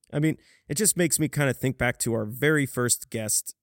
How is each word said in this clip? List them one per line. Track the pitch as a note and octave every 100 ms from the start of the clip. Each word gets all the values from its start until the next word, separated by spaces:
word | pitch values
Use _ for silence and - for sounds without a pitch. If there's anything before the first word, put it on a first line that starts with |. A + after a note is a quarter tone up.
| _
I | D3
mean, | D#3 - _ _ -
it |
just | C#3+ G#3 E3+
makes | E3+ -
me | D3+
kinda | - C#3
think | - - -
back | B2 -
to | A#2+
our | A2+ G#2+
very | A#2+ D3 D3+
first | C3+ - A#2+ - -
guest | A2+ G#2+ - - -